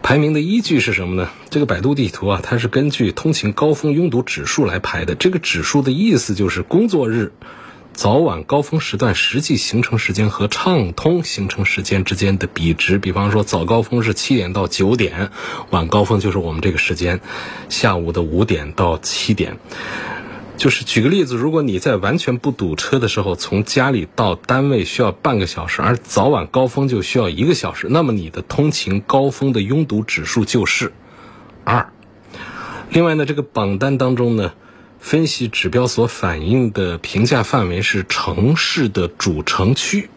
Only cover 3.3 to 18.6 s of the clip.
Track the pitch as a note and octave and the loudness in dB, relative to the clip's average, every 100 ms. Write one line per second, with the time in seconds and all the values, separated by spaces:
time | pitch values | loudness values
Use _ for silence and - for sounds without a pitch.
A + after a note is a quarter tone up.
3.3 | D#3 G#2 G2+ D3+ D3 D3+ D3 F3 A#2+ B2+ | 0 0 0 2 2 0 2 2 0 -2
4.3 | - - - A#2+ F2+ - D#2+ E2 - F#3 | -6 -4 0 0 0 -4 -4 -4 0 2
5.3 | F#3 - F2 D2+ C#3+ C3+ C3 A3 D3+ - | 0 -2 -2 0 0 2 2 2 2 0
6.3 | G2 G2 - - F3 A3+ F3+ A#2+ A2+ G#2 | 0 0 -2 0 2 2 2 0 0 -2
7.3 | - - - - - - - G2+ B2 D#3+ | -6 -20 -20 -20 -20 -18 -4 2 4 4
8.3 | E2+ D#2 C#3+ D3 D#3+ - G2 A#2+ F#2 - | 0 0 0 2 -2 -2 0 0 2 0
9.3 | B2+ D#3 C3 - A#2+ A#2+ A#2 - G2 G#2+ | 0 0 0 0 0 0 0 -2 0 0
10.3 | - G#2 - - F3 F#2+ E2+ D#3 F3 D#3 | 0 -2 0 2 2 2 0 2 2 0
11.3 | - G2 - G2 F#2+ G2 G2 F#2 F#2+ G2 | -4 -4 -2 -2 -2 0 0 0 0 2
12.3 | G2 - - E2 E2 - G2 F#2+ F#2 G2+ | 0 -2 -2 0 0 2 0 0 0 2
13.3 | G#2+ G2 F#2 E2 A#2 G#2+ B2 A2+ G2 - | 2 2 -2 2 2 2 0 0 -2 0
14.3 | C3 F2+ G2 F2+ - F#2+ A#2+ F#2+ D#2+ G2+ | 0 0 -2 -2 0 2 2 0 -2 -8
15.3 | - - - - - E2 G#2 F#2+ G#2+ G2 | -8 -10 -10 -2 -2 2 2 4 2 2
16.3 | F#2 E2+ D#2+ F#2+ D#2+ - E2 F2 F2+ - | 0 -2 -2 0 0 -2 -2 -2 -2 -6
17.3 | - - - - - A#2 F2+ E2+ E2+ E2 | -12 -12 -14 -8 -2 0 0 -2 -2 0
18.3 | D#2+ G#2+ E2+ | 0 2 0